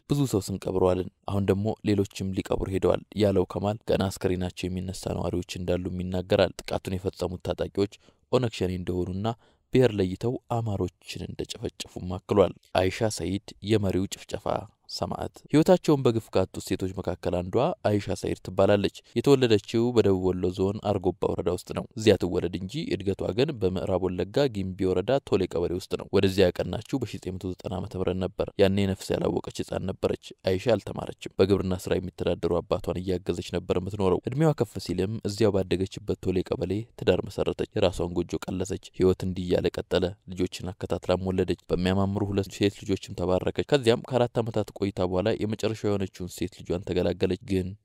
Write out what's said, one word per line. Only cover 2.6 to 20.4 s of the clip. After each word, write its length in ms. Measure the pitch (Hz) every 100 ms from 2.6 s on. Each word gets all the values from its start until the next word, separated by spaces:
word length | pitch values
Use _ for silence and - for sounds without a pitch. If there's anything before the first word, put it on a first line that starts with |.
| -
ሄደዋል 340 | 92 92 - - 95
ያለው 280 | 104 95 90
ከማል 340 | - 101 107 -
ገና 140 | - 95
አስከሬናቸው 600 | - 95 90 90 - 90
የሚነሳ 480 | 92 92 95 -
ነዋሪዎች 380 | 92 90 90 - 90
እንዳሉም 440 | 90 90 90 90
ይናገራል። 540 | 90 92 90 104 - -
ጥቃቱን 380 | - 90 - 92
የፈጸሙት 480 | 92 - 90 90
ታጣቂዎች 520 | - 85 87 - 101 - _ _ _
ኦነግ 220 | 123 120
ሸኔ 180 | - 90
እንደሆኑና 520 | 90 87 90 87 92 110 117 _ _ _
ብሔር 180 | 127 123
ለይተው 400 | 101 92 92 117 131 -
አማሮችን 720 | 117 113 98 90 - - -
እንደጨፈጨፉም 880 | - - - - 110 - - - 90
አክሏል። 420 | 92 - 104 90 - _ 92
አይሻ 340 | 95 - 110
ሰይድ 340 | - 87 98 - - 98
የመሪው 400 | 107 98 92 98
ጭፍጨፋ 360 | - - - - - 104 _ -
ሰማዕት። 440 | - 90 - - - -
ሕይወታቸውን 540 | 143 160 180 - 143
በግፍ 240 | 127 113 -
ካጡት 360 | 98 95 -
ሴቶች 280 | - 92 95
መካከል 400 | 95 90 90 92 87
አንዷ 200 | 90 110 156 -
አይሻ 320 | 107 107 98 90
ሰይድ 240 | 90 92
ትባላለች። 540 | - 90 98 101 92 - - 120
የተወለደችው 680 | 143 139 123 104 - 113 120
በደቡብ 320 | 120 101 95
ወሎ 220 | 92 90